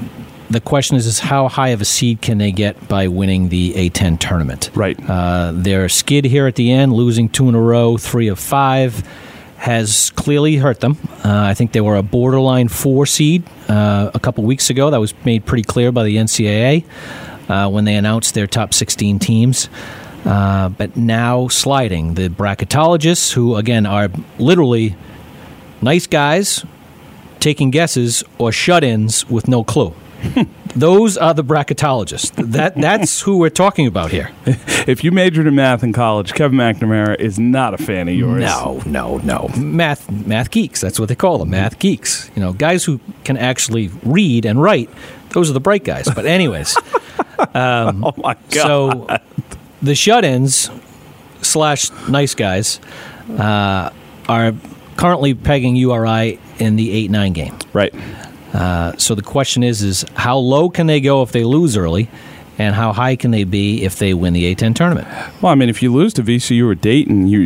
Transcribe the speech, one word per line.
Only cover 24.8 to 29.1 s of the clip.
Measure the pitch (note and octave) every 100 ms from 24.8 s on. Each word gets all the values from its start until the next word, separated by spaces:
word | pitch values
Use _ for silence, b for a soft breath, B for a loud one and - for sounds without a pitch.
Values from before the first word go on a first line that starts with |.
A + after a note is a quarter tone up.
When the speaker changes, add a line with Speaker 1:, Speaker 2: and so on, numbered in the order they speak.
| A2 F#2 B B B B B B B -
Speaker 1:
nice | B2 E3+ -
guys | D#3 C#3+ E3 G3+ - - - - - - - - -
taking | D3+ D3 C#3
guesses | C#3 E3 - A#2+ A#2 - -
or | A#2
shut-ins | A2 - F3 C#3+ A2+ A2